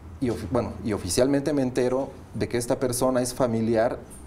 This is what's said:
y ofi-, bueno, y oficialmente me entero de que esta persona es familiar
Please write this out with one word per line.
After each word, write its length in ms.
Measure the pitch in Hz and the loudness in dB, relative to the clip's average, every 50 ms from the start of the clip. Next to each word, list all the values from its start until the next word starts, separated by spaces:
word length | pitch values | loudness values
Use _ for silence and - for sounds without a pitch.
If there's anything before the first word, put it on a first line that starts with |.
| - - - - | -16 -16 -8 -4
y 100 | 131 117 | -2 -2
ofi-, 200 | 107 - - - | -2 -2 -4 -2
bueno, 220 | 127 120 107 - - - 98 | 0 0 0 -2 -6 -6 -4
y 80 | 113 | -4
oficialmente 600 | 101 87 - 87 - 120 127 143 139 143 143 156 147 | -4 -2 -2 0 2 4 4 4 4 2 2 0 0
me 80 | 139 | 2
entero 480 | 127 127 127 139 123 123 127 135 135 - - - - - - | 0 2 2 2 2 2 2 0 -2 -4 -8 -14 -16 -12 -4
de 160 | 110 104 - | -4 -2 0
que 80 | 120 | 0
esta 220 | 120 120 - 135 - | -2 0 0 0 0
persona 420 | 139 123 117 - 139 131 131 123 | 0 -2 0 2 2 2 2 2
es 120 | 123 123 - | 0 0 0
familiar 680 | - 131 117 113 113 110 113 117 110 117 120 101 - - - - - - | 0 2 2 2 2 2 2 4 4 4 2 0 -4 -10 -14 -16 -16 -16